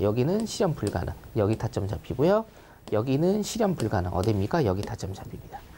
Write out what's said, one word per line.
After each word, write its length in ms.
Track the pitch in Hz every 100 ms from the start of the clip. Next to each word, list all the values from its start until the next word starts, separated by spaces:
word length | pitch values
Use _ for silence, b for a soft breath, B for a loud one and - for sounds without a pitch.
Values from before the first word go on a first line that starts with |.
여기는 440 | 98 113 131 202 226
실현 300 | - 196 143
불가능. 380 | 101 92 - - - 117
여기 200 | 101 110
타점 300 | 113 - 98
잡히고요. 560 | - - 131 156 208 226 B B B -
여기는 500 | 107 131 135 175 214
실현 320 | 196 220 190
불가능. 400 | 175 110 104 90
어디입니까? 520 | 85 98 104 98 175 123
여기 160 | 92
타점 320 | - 110 92
잡힙니다. 480 | 95 - - - - -